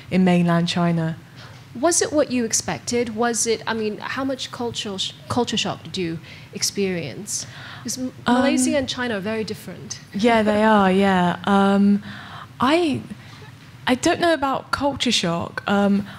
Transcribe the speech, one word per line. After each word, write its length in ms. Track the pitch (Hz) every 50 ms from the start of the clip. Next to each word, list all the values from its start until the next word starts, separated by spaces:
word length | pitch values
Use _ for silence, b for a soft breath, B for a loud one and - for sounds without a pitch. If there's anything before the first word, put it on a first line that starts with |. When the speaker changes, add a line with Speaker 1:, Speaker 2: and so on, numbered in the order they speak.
| B -
Speaker 1:
in 140 | - 190 185
mainland 420 | 180 175 175 175 170 170 170 170 170
China. 480 | - 175 175 170 170 165 160 160 165 - - B B B B B B B B - - 233
Speaker 2:
Was 220 | 254 339 339 -
it 100 | 440 -
what 180 | - 302 269 -
you 140 | 247 254 233
expected? 720 | 220 - - - - 170 - - - 240 240 240 240 214
Was 320 | 214 240 240 233 226 - 233
it, 160 | 220 220 -
I 80 | - 226
mean, 240 | 226 214 214 208 -
how 260 | - - - 262 277
much 260 | 269 269 254 - -
cultural 460 | - - 240 233 214 - - 220 196 185
sh-, 160 | - - - - - -
culture 260 | - 247 240 233 -
shock 280 | 208 - 185 - - -
did 140 | 165 160 190
you 220 | 185 165 165 160 B B B B B B -
experience? 920 | 202 - - - - 202 190 185 170 156 139 101 - 214 - - - - B B B B B B B B
'Cause 140 | 240 214 254
M-, 140 | 254 254 - - - -
Speaker 1:
Um, 80 | 240 247
Speaker 2:
Malaysia 360 | 254 269 311 285 254 254 302 285
and 120 | 262 -
China 260 | - 254 247 240 226
are 60 | 196
very 240 | 180 220 220 220 220
different. 540 | - 214 - - 208 175 - 143 214 - - - - -
Speaker 1:
Yeah, 300 | 202 202 240 233 226 214
they 180 | 214 214 208 214
Speaker 2:
<laughs> 140 | 220 220 208
Speaker 1:
are, 140 | 196 190
yeah. 460 | 185 190 196 196 190 180 180 175 - - -
Um, 580 | 208 202 196 196 196 196 196 202 202 202 202 208 B B B B B B B B - - -
I, 420 | - 262 302 339 359 311 254 233 - - - B B B B B B B B - - - - - - -
I 80 | 254
don't 240 | 247 - 320 339 -
know 140 | 339 339 330
about 380 | 294 277 269 262 - - -
culture 400 | - - 269 285 269 254 - 254
shock. 520 | 214 - - 175 165 170 - - - - - -
Um, 380 | 202 202 202 202 202 196 202 B B